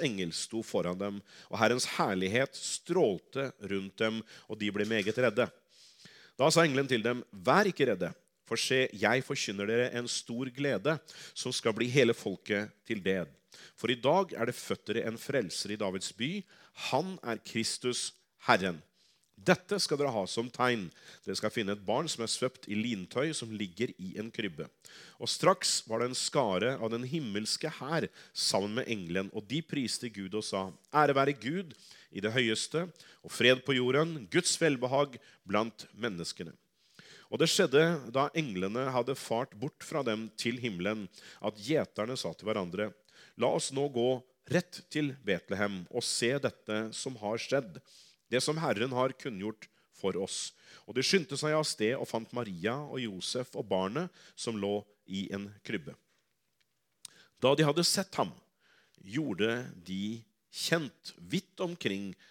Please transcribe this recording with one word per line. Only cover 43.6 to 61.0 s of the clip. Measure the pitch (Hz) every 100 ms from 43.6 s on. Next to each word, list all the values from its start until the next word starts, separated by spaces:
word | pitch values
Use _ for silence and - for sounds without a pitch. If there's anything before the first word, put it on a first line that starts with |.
| - 135
nå | 143
gå | 123 123 127 - _ -
rett | 175 - - -
til | 151 147 131 98
Betlehem | 90 - 98 104 98 87
og | 95
se | - - 117 139
dette | 127 - - 107 110 -
som | 135 123
har | 104 113
skjedd, | - 135 113 78 - - - _ _
det | 120
som | 139 156
Herren | 156 104 131 123
har | 131 -
kunngjort | 143 98 104 110 - _ _ -
for | 95 90
oss.» | 95 - - - - - -
Og | 113
de |
skyndte | 127 190 151 139
seg | 151
av | 156 151
sted | - 110 131
og | -
fant | 113 113
Maria | 120 113 87 98 131
og | 147 131
Josef | 117 92 - 127 127 -
og | 110
barnet | 95 95 127 180 - -
som | - - 110
lå | 101 104 - _
i | - 95 98 98
en | 101 104
krybbe. | - 107 71 - _ _ _ _ _ _ _ _ _ _ - - - _
Da | 127
de | 143 151
hadde | 156
sett | 175 - 190 -
ham, | 143 - _ _ _ _ _ _
gjorde | 95 131 147 92 110 120 123 90
de | 85 95 104 117 - _ _
kjent | - - 165 139 -